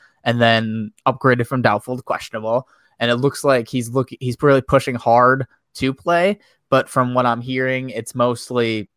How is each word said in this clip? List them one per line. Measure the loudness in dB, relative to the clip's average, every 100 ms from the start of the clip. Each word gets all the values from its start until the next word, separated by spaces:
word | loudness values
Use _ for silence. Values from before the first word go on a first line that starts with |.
| _ _
and | -2 2
then | 4 4 0 -6 -8 -6 -4
upgraded | 0 2 2 0
from | 0
doubtful | 0 0 -2 -8
to |
questionable. | -6 -8 -8 -8 -2 -2 -4 _ _ -4
And | -2
it | 0
looks | 0 -2
like | 0 0 0
he's | -6 -4
look-, | -4 -4 -6
he's | -8 0
really | 2 2
pushing | 4 0 0
hard | -4 2 4 6 2 -2 _ _
to | -6 -4
play, | -4 0 2 2 -2 _ _ -2
but | 0 0
from | 0 0 2
what | 0
I'm | 0
hearing, | -4 -4 -2 -4 -6
it's | -10 -8
mostly | -2 0 -2 -4 -2 0 -2 -6